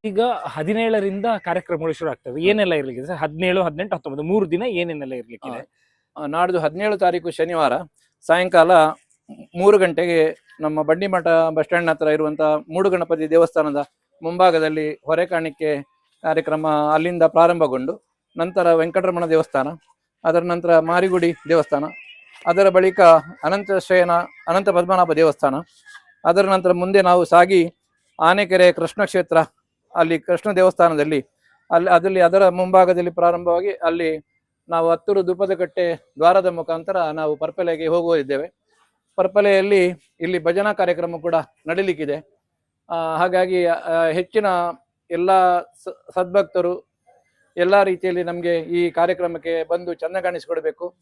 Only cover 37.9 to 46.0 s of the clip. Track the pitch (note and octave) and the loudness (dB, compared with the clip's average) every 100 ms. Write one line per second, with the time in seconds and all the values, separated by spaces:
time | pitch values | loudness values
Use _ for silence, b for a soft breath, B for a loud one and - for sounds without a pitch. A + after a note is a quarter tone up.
37.9 | E3+ E3+ E3 C3+ C#3 E3 _ _ _ _ | -2 0 -2 0 -6 -6 _ _ _ _
38.9 | _ _ - F#3 G3+ G3+ G3 G3 G3+ F3+ | _ _ -4 0 2 2 2 2 2 2
39.9 | E3+ _ _ E3+ F3+ D#3+ F3+ G#3 G#3 F3+ | -4 _ _ -6 -2 -2 -2 -2 -2 -2
40.9 | F3 E3+ E3+ E3+ E3 D3 _ D#3 F3 G3 | -2 -6 -6 -2 -2 -4 _ -8 -4 -4
41.9 | D#3 D3 C#3+ _ _ _ _ _ _ _ | -4 -6 -8 _ _ _ _ _ _ _
42.9 | E3 D#3+ D#3+ F3+ F#3 F#3 F#3 F3 E3+ F3 | -6 -4 -2 0 0 0 0 0 -2 -2
43.9 | E3 E3 D#3+ F3+ A3 G#3 F3+ F3 E3+ _ | 0 0 -2 -2 -2 0 -2 -4 -8 _
44.9 | _ _ E3+ F3+ F#3+ F3+ F3+ - _ - | _ _ -4 2 4 4 0 -4 _ -18
45.9 | - | -18